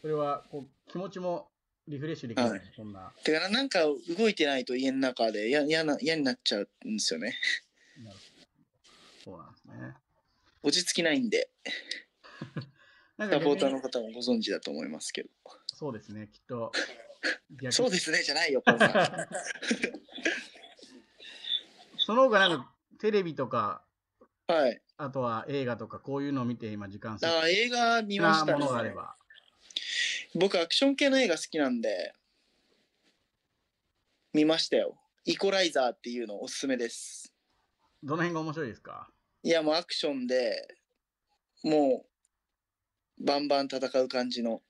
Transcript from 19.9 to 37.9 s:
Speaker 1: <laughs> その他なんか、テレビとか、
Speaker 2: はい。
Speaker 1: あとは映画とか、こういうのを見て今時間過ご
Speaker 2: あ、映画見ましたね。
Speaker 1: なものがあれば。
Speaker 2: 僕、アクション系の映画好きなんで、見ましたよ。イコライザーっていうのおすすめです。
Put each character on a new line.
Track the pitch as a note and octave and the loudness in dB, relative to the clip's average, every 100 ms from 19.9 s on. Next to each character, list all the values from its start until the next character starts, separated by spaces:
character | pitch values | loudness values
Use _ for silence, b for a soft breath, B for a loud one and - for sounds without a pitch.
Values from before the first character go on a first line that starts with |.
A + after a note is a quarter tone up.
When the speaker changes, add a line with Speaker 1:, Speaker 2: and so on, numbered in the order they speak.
| - - - E4+ B3+ - - - - - - _ _ B B B B - - - - | -6 -18 -6 -4 -4 -10 -20 -20 -20 -20 -20 _ _ B B B B -6 -20 -20 -4
Speaker 1:
<laughs> | |
そ | - | 2
の | A3+ C4 | 6 6
他 | G#3 | 8
な | F#3+ | 6
ん | D#3 | 2
か、 | - _ _ - | -6 _ _ -2
テ | G#3+ | 2
レ | G#3 | 2
ビ | F3 C3+ | 0 -4
と | B2 | -2
か、 | A#2+ G#2 - _ _ _ _ - _ - | 0 -2 -4 _ _ _ _ -20 _ 0
Speaker 2:
は | E3 C3 | 4 4
い。 | G#2 _ - | 0 _ -10
Speaker 1:
あ | C#3 | -6
と | C3+ | -2
は | A#2+ A2+ A2+ | -2 -2 -4
映 | C#3 | -2
画 | B2 A2+ | -2 -4
と | G#2+ | -8
か、 | G2+ | -12
こ | - C#3 | -6 -4
う | |
い | C#3+ | -2
う | |
の | C#3 | -2
を | B2 | -2
見 | A#2+ | -4
て | A2 | -6
今 | G#2 G2+ | -8 -10
時 | G2+ | -10
間 | A#2 G#2 | -10 -4
過 | E3 | 0
ご | E3 | 2
Speaker 2:
あ、 | D#3+ | 2
映 | F#3+ A#3+ | 2 2
画 | A#3+ A#3 A#3 | 2 4 2
見 | G#3 G3+ | 0 2
ま | D#3+ | 4
し | D#3+ | 4
た | D#3 | 4
ね。 | |
Speaker 1:
な | D3 | 2
も | C#3 | 2
の | |
が | A#2+ | 0
あ | |
れ | A2 | -4
ば。 | F#2 - - _ B _ _ B B B B B B B E3 | -8 -14 -18 _ B _ _ B B B B B B B 0
Speaker 2:
僕、 | G3 F#3+ | 2 2
ア | E3+ | 2
ク | |
シ | - | 4
ョ | C#4 | 4
ン | C4+ | 4
系 | C#4+ | 4
の | C4+ | 4
映 | A#3 | 4
画 | D#3+ | 0
好 | |
き | - E3 | -2 0
な | C3+ | 0
ん | B2 | 0
で、 | A2 F#2 D#2+ _ _ _ _ _ _ _ _ _ _ _ _ _ _ _ _ _ _ _ _ _ _ | -2 -4 -6 _ _ _ _ _ _ _ _ _ _ _ _ _ _ _ _ _ _ _ _ _ _
見 | D#3 D3+ | 4 4
ま | D#3+ | 4
し | - | 2
た | F3+ | 2
よ。 | G2+ - _ _ - | 2 -4 _ _ -4
イ | E3 | 0
コ | G3 | 2
ラ | F#3+ | 4
イ | F3 | 2
ザ | C#3+ B2+ | 4 0
ー | |
っ | - | 0
て | A#2+ | -8
い | A#2+ | -6
う | A2+ | -6
の | G2+ | -8
お | B2+ | -8
す | - | -4
す | C#3 | -2
め | B2 | 0
で | A#2 | -2
す。 | - - - - _ _ _ _ _ _ | -6 -14 -16 -18 _ _ _ _ _ _